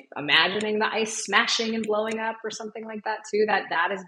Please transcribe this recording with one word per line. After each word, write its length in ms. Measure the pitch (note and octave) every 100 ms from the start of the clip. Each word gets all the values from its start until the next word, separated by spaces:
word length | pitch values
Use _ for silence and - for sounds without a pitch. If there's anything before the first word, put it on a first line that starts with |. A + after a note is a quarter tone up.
| - -
imagining 600 | D3 D3+ F3 G3 G#3+ G#3+
the 60 | G#3+
ice 300 | G#3 A3 -
smashing 500 | - G3+ A#3+ - A3+
and 120 | A3+ G#3+
blowing 320 | G#3 A3 A3
up 160 | A3 A3
or 80 | A3
something 320 | - A3+ A3
like 220 | A3 G#3+ A3
that 140 | G#3+ -
too. 140 | G#3 G#3+
That, 180 | G3 F#3
that 220 | E3 F3+
has 120 | G3